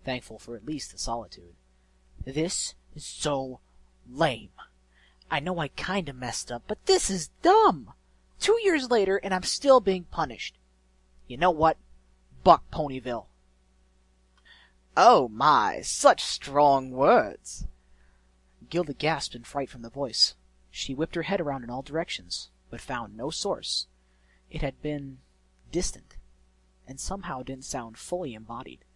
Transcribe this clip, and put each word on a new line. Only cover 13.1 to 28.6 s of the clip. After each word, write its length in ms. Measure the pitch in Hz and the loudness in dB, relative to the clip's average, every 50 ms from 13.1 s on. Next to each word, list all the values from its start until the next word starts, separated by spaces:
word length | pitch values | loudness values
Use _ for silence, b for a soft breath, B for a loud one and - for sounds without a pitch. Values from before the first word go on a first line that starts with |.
| 120 117 - _ _ _ _ _ _ _ _ _ _ _ _ _ _ _ _ _ _ _ _ _ _ _ b b b b b b b b _ _ _ | -6 -6 -6 _ _ _ _ _ _ _ _ _ _ _ _ _ _ _ _ _ _ _ _ _ _ _ b b b b b b b b _ _ _
Oh 300 | - 180 226 247 185 135 | 6 8 8 8 8 6
my, 540 | 117 107 110 127 151 147 127 107 98 - - | 2 -2 2 4 4 6 6 4 2 -2 -4
such 420 | - - - - - 285 220 - - | -8 -8 -6 4 6 6 6 6 2
strong 680 | - - - - 143 139 143 147 147 139 135 131 131 | -8 -8 -8 -8 -4 2 6 6 6 6 4 2 -4
words. 760 | 127 127 135 160 226 - 120 104 82 - _ - - - - - - _ _ _ - _ _ _ _ _ _ _ _ _ _ _ _ _ 120 120 | -2 2 4 4 6 4 4 0 -6 -12 _ -18 -14 -10 -10 -10 -10 _ _ _ -20 _ _ _ _ _ _ _ _ _ _ _ _ _ -20 -6
Gilda 240 | - 165 180 143 135 | -4 -4 -2 -2 -4
gasped 420 | - - 151 160 143 - - - | -4 -2 -2 -2 -2 -4 -10 -12
in 80 | 123 117 | -14 -16
fright 260 | - - 143 139 123 | -10 -8 -8 -8 -8
from 120 | - 127 | -10 -14
the 80 | 117 117 | -16 -14
voice. 460 | _ 135 143 123 110 - - - - _ _ _ _ _ _ _ | _ -6 -6 -6 0 0 0 0 0 _ _ _ _ _ _ _
She 220 | _ - - - 135 | _ -10 -8 -8 -4
whipped 220 | 127 156 165 - | -4 -4 -4 -4
her 80 | 175 160 | -6 -4
head 180 | - 196 196 | -2 -4 -2
around 220 | 170 143 139 135 120 | -2 -4 -6 -6 -8
in 60 | 117 | -8
all 120 | 123 131 | -10 -10
directions, 680 | - 135 143 156 175 - - - 95 87 - - - - _ _ _ _ | -10 -6 -6 -6 -6 -6 -8 -12 -10 -10 -12 -12 -12 -14 _ _ _ _
but 120 | - - | -16 -16
found 340 | - - 123 120 117 104 104 | -10 -8 -8 -8 -8 -10 -12
no 140 | 110 117 143 | -8 -8 -8
source. 580 | 160 - - 202 185 - - - - - - _ _ _ _ _ _ _ _ _ _ _ _ _ | -6 -6 -4 -4 -4 -4 -6 -6 -6 -6 -6 _ _ _ _ _ _ _ _ _ _ _ _ _
It 120 | - 156 | -6 -4
had 200 | 143 139 131 _ | -4 -4 -4 _
been 380 | - 151 147 147 143 135 135 131 _ _ _ _ _ _ _ _ _ - | -6 -6 -6 -6 -8 -10 -14 -18 _ _ _ _ _ _ _ _ _ -6
distant, 460 | - 165 180 - - - - _ - - - _ _ _ _ _ _ _ _ _ _ _ _ | -4 -4 -4 -4 -6 -10 -18 _ -20 -20 -20 _ _ _ _ _ _ _ _ _ _ _ _
and 120 | - 135 139 | -20 -16 -12
somehow 440 | - - - 202 185 175 147 131 131 | -8 -8 -8 -8 -8 -8 -10 -10 -8
didn't 220 | 123 135 131 135 | -10 -12 -12 -12
sound 320 | - - 131 120 113 110 | -10 -10 -8 -10 -10 -14
fully 360 | - - - - 180 185 143 117 | -18 -10 -8 -6 -6 -6 -8 -10
embodied. 520 | 110 110 110 117 120 | -12 -14 -14 -12 -12